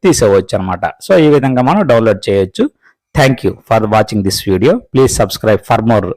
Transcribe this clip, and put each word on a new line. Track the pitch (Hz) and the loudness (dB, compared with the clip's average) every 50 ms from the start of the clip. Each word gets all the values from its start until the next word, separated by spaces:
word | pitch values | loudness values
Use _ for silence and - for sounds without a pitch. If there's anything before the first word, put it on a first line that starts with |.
తీసేయవచ్చు | - 190 156 - 123 107 98 98 92 - - | 2 2 2 2 2 2 2 2 0 -2 -6
అన్నమాట. | 101 95 92 90 87 - 80 - _ | -6 -4 -6 -6 -6 -6 -8 -8 _
So | - - 190 180 | -4 0 2 2
ఈ | 160 151 | 4 4
విధంగా | 147 143 127 135 131 123 | 2 2 2 0 0 0
మనం | 127 131 165 208 208 143 | 0 0 0 0 0 2
డౌన్లోడ్ | 123 117 113 113 104 95 - | 2 2 2 0 -2 -2 -2
చేయొచ్చు. | - 101 98 95 95 _ - 240 302 _ _ _ _ _ _ _ _ _ | -2 0 0 -2 -2 _ -4 -4 -4 _ _ _ _ _ _ _ _ _
Thank | - 143 135 135 - - | 0 0 0 0 -2 -4
you | 95 - - _ | -6 -6 -6 _
for | _ 117 113 110 107 | _ 0 0 0 2
watching | 107 110 107 - - 107 95 | 0 0 0 0 -2 -4 -2
this | 95 92 - | -2 -4 -4
video. | - - 95 92 98 139 190 247 - _ | -4 -2 -2 0 2 0 0 0 -4 _
Please | - 131 131 120 - | 0 2 2 2 2
subscribe | - 113 95 - - - 110 107 95 - | -2 -4 -4 -4 -4 -2 0 0 0 0
for | - 120 113 | -2 -2 -2
more | 110 110 117 107 95 90 - | 0 2 0 0 0 -2 -10